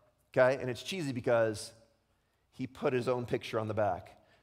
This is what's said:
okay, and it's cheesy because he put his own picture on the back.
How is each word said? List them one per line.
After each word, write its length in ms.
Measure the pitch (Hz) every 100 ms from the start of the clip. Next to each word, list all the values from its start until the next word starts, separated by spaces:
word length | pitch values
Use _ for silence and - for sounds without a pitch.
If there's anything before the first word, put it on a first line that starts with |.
| _ _ _
okay, 300 | 131 127 135
and 80 | 127
it's 120 | 117
cheesy 300 | - 190 143
because 640 | 117 127 117 110 104 - - _ _ _ _ _ _ _
he 140 | - 131
put 260 | - 143
his 160 | 127 123
own 160 | 123 117
picture 340 | 123 - 113
on 80 | 110
the 60 |
back. 440 | 110 101 87 - - _ _